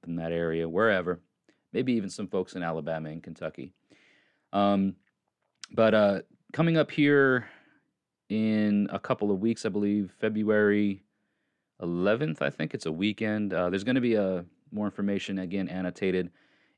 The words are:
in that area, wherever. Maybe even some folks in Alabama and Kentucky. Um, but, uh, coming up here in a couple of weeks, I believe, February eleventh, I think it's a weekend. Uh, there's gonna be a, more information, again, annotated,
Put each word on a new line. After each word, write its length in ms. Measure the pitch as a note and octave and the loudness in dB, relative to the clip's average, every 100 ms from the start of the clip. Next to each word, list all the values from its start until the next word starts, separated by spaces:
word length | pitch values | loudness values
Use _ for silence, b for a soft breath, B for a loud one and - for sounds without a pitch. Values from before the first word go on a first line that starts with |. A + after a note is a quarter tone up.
| - | -10
in 100 | E2+ | -6
that 160 | E2 | -4
area, 340 | E2+ E2+ D#2+ E2 | -2 -2 -2 -2
wherever. 540 | E2+ A2+ G2 F2 E2+ _ _ _ b b | 0 2 2 0 -6 _ _ _ b b
Maybe 180 | - B2+ | -4 0
even 160 | A#2+ G2 | -2 -2
some 200 | - G2+ | -8 -6
folks 260 | G2 F#2 | -4 -4
in 80 | F#2 | -6
Alabama 480 | E2+ D#2+ D2+ D#2+ D#2+ | -6 -4 -4 -6 -6
and 120 | D#2+ | -10
Kentucky. 520 | - D#2+ E2 D#2 C2+ _ _ b b b b b b | -14 -10 -10 -10 -16 _ _ b b b b b b
Um, 420 | G2 G2+ G2+ G2 F2+ _ _ _ _ _ _ - | 2 4 4 2 -2 _ _ _ _ _ _ -6
but, 180 | - A2 | 2 4
uh, 280 | G#2+ G#2 G2 - _ _ | 6 4 2 -4 _ _
coming 240 | - E3 E3 | -2 2 2
up 120 | C#3+ | 0
here 580 | - C#3+ C#3+ C3+ B2+ A#2 B B B B B _ _ - | 2 4 6 6 4 -2 B B B B B _ _ -6
in 580 | G#2+ A2 G#2+ G#2 G#2 G2+ | -2 2 2 2 2 0
a 80 | G2 | -2
couple 320 | - C3 G#2 | -4 -2 0
of 100 | G2 | 0
weeks, 260 | A2 A2+ A2+ | 0 -2 -2
I 20 | |
believe, 420 | G2+ G#2 G#2 F#2+ - | -2 0 0 -2 -4
February 840 | A2 G#2+ G#2+ G#2+ G#2 G#2 G#2 G2 _ _ _ _ _ _ _ - | -4 -2 2 4 4 4 2 -2 _ _ _ _ _ _ _ -10
eleventh, 580 | F2 F2 F#2 A2 - D#2+ | -6 -2 0 0 0 -2
I 80 | C#2 | -4
think 240 | - D#2+ | -2 -6
it's 140 | - - | -6 -6
a 60 | |
weekend. 600 | D#2+ G2+ G#2 A2 G#2+ G#2 | -2 -2 -2 -2 -2 -2
Uh, 160 | F2+ F2+ | -2 -2
there's 160 | F#2+ | -2
gonna 160 | G#2 B2+ | -2 0
be 140 | B2 | 2
a, 320 | A2 G2 F#2 F2 _ _ | 2 0 -2 -6 _ _
more 140 | G#2 G#2 | -6 -6
information, 520 | - G2+ G2 - F#2+ | -4 -2 -2 -4 -6
again, 300 | F#2 G2 F#2+ | -4 -4 -4
annotated, 600 | F#2 F#2 E2 F#2+ F#2 F2+ - b b b | -4 -6 -4 0 0 -2 -8 b b b